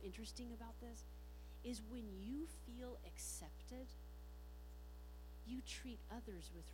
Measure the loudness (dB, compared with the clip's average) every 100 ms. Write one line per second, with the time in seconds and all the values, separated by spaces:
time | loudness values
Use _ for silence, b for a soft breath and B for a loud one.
0 | 0 0 0 0 0 0 -2 -2 -2 -2
1 | -4 B B B B B 2 2 2 2
2 | 2 2 4 4 4 0 -2 0 0 0
3 | -2 0 0 2 0 -2 -2 0 0 -2
4 | -4 -4 -4 -4 -4 -4 -4 -4 -2 -2
5 | -2 -2 -2 -2 2 2 4 2 2 0
6 | 2 0 2 0 0 -2 -2